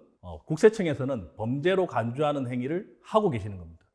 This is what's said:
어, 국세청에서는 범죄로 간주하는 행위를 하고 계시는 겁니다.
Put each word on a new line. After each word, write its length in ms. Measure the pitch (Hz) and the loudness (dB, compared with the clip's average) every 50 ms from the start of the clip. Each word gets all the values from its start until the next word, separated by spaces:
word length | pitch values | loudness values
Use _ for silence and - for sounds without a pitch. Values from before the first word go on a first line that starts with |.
| - _ _ _ | -20 _ _ _
어, 200 | - 87 78 - - | -16 -14 -14 -10 -6
국세청에서는 920 | - 156 - - 214 220 - 180 160 143 - 131 135 135 107 85 - - | -6 0 6 6 6 6 6 -2 -2 0 -2 -2 -4 -4 -6 -8 -10 -10
범죄로 500 | - 107 120 131 143 143 180 190 185 180 | -6 -4 -2 -2 0 2 2 2 2 2
간주하는 640 | - - 120 113 117 120 139 151 147 147 139 127 120 | 0 0 -2 -2 -2 0 0 0 0 0 -2 -4 -4
행위를 460 | 127 123 123 139 165 185 214 - - _ | -4 -4 -4 -2 -4 -4 -6 -8 -18 _
하고 260 | - - - 220 208 180 | -6 0 0 2 2 2
계시는 300 | 123 107 92 107 98 90 | 0 -2 -4 -6 -10 -12
겁니다. 260 | 85 80 80 - _ _ _ | -14 -16 -18 -20 _ _ _